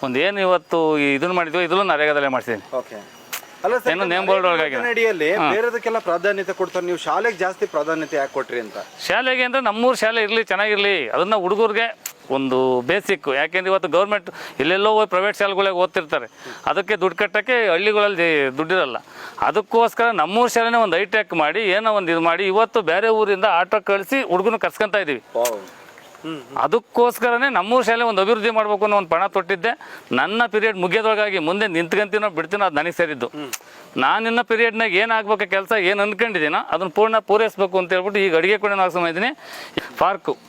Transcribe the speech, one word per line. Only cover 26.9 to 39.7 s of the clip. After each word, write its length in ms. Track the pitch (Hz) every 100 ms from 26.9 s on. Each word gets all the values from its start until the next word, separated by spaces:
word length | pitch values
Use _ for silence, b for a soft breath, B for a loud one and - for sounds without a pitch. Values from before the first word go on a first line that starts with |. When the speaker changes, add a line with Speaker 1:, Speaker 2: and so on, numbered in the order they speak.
| - 240 - 240 233 269
Speaker 1:
ನಮ್ಮೂರ್ 360 | 226 190 247 214
ಶಾಲೆ 180 | 233
ಒಂದು 180 | 240 202
ಅಭಿವೃದ್ಧಿ 280 | 190 226 214
ಮಾಡ್ಬೇಕು 340 | 220 214 208 208
ಅನ್ನೋ 120 | 208
ಒಂದು 120 | 180
ಪಣ 180 | 165 196
ತೊಟ್ಟಿದ್ದೆ. 500 | 196 175 190 208 240 B B B
ನನ್ನ 300 | 123 147 214 240
ಪೀರಿಯಡ್ 320 | 214 214 196
ಮುಗಿಯೋದ್ರೊಳಗಾಗಿ 640 | 185 190 220 214 208 190
ಮುಂದೆ 280 | 156 190 214
ನಿಂತ್ಕಂತೀನೋ 640 | 165 170 190 208 208 208
ಬಿಡ್ತೀನೋ 360 | 160 160 202 196
ಅದು 100 | 147
ನನಗೆ 160 | 165
ಸೇರಿದ್ದು. 360 | 170 170 143 120
Speaker 2:
ಹ್ಮ್. 240 | 151 143 - B B B -
Speaker 1:
ನಾನಿನ್ನ 440 | 131 190 226 233
ಪೀರಿಯಡ್ನಾಗ 520 | 240 226 233 220 226
ಏನ್ 180 | 180 226
ಆಗ್ಬೇಕು 380 | 226 202 208 196
ಕೆಲಸ, 220 | 190 196
ಏನ್ 280 | 226 180 202
ಅನ್ಕೊಂಡಿದ್ದೀನೋ 680 | 202 202 233 190 151 180 -
ಅದನ್ನ 180 | 165 185
ಪೂರ್ಣ 300 | - 220 220
ಪೂರೈಸ್ಬೇಕು 580 | 214 208 220 - 190 190
ಅಂತ 160 | 180
ಹೇಳ್ಬಿಟ್ಟು 260 | 185 185 202
ಈಗ 160 | 196 160
ಅಡಿಗೆ 220 | 170 208
ಕೂಡ 140 | 202
ಹಾಕ್ಸ್ಕೊಂಡ್ 380 | 196 185 170 170
ಇದ್ದೀನಿ. 220 | 165 226 294 B B B